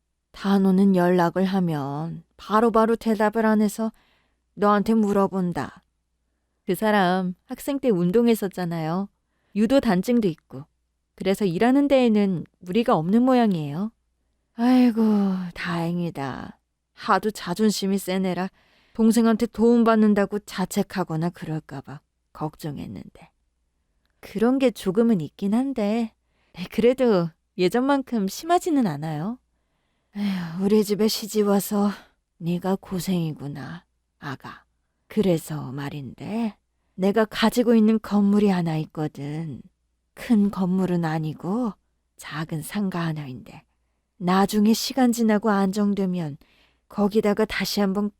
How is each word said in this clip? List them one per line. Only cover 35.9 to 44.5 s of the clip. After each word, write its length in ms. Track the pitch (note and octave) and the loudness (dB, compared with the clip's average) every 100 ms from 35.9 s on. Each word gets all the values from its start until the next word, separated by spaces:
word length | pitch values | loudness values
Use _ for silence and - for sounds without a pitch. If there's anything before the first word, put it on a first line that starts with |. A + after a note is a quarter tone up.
| D3 B2+ - - A3 A3 - _ _ _ - | -12 -14 -14 -10 -6 -6 -8 _ _ _ -2
내가 300 | F#3+ G#3+ - | 0 2 0
가지고 500 | - A3 A#3+ A#3 A3+ | 0 0 2 4 4
있는 240 | G#3+ A3 | 4 2
건물이 480 | - G3+ G3+ G#3 G#3 | 0 0 2 4 2
하나 260 | F3+ E3 D#3 | 2 -2 -4
있거든. 840 | D3+ - D3+ - C#3+ D#3 D#3+ - - _ _ _ _ | -6 -6 -8 -6 -10 -8 -10 -12 -18 _ _ _ _
큰 380 | - - G#3+ G3+ | -12 0 2 2
건물은 540 | F#3 F#3 F#3+ F#3 F3 E3 | 0 -2 0 0 0 -2
아니고 680 | D#3+ D#3 - E3 A3+ A#3 - _ _ _ - | -4 -6 -6 -6 -4 -4 -8 _ _ _ -20
작은 440 | - D3 D#3+ D#3+ | -12 -10 -8 -8
상가 380 | D3+ G#3+ F#3+ F3 E3 | -8 -6 -4 -4 -4
하나인데, 580 | D3+ C#3 B2+ - - _ _ _ _ _ - | -6 -10 -14 -18 -20 _ _ _ _ _ -6
나중에 560 | F3 F#3+ G3 | 0 2 2